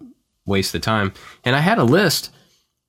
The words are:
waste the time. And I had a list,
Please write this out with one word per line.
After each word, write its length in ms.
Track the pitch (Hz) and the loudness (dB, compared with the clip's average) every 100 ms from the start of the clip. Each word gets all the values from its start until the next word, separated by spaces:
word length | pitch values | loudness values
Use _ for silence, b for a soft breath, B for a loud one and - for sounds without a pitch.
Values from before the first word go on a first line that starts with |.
| 254 - _ _ - | -20 -20 _ _ -4
waste 260 | 98 95 | -2 -2
the 80 | - | -6
time. 320 | - 110 98 B B B | -4 -2 -4 B B B
And 100 | - | -2
I 60 | 135 | 0
had 180 | 165 220 | 2 2
a 60 | |
list, 460 | 120 160 196 - - b b b b _ | 4 4 2 -2 -6 b b b b _